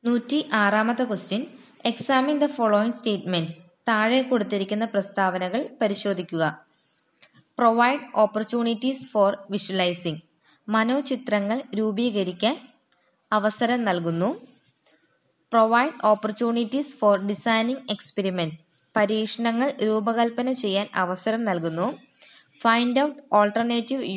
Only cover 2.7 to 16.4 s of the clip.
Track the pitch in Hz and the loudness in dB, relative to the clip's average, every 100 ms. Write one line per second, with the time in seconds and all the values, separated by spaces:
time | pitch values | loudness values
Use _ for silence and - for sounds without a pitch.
2.7 | 208 226 240 - 202 - 180 160 - - | 2 2 -2 -2 -2 -2 -2 -2 -8 -14
3.7 | _ - 214 220 254 254 247 202 202 196 | _ -2 2 2 2 2 0 0 -4 -2
4.7 | 208 220 202 190 - 190 180 185 208 302 | -4 -2 -2 -2 0 0 0 -4 -4 -6
5.7 | - 214 202 202 185 175 165 156 151 _ | -2 -2 -2 -4 -4 -4 -2 -2 -2 _
6.7 | _ _ _ _ _ - _ _ - 240 | _ _ _ _ _ -20 _ _ 2 4
7.7 | 226 240 285 - - 214 214 214 240 233 | 6 4 2 -4 2 2 2 -4 -2 -2
8.7 | 226 254 269 - 214 196 202 - 196 - | -2 -2 -4 -4 2 2 2 -6 -6 -4
9.7 | 190 180 175 175 156 _ _ _ _ - | 0 0 0 -6 -8 _ _ _ _ -2
10.7 | 220 226 269 269 254 - 208 202 233 - | 0 2 0 -2 -6 -2 -2 0 -4 -4
11.7 | 202 220 202 240 208 180 175 214 302 - | -2 -2 0 -2 0 -4 0 -2 -2 -10
12.7 | _ _ _ _ _ _ 214 208 - 233 | _ _ _ _ _ _ 0 0 0 0
13.7 | 247 220 175 170 165 190 381 - _ _ | 0 0 0 0 0 0 -2 -12 _ _
14.7 | _ _ _ _ _ _ _ _ 233 220 | _ _ _ _ _ _ _ _ 4 6
15.7 | 233 277 311 214 214 214 208 | 4 2 0 2 2 0 -2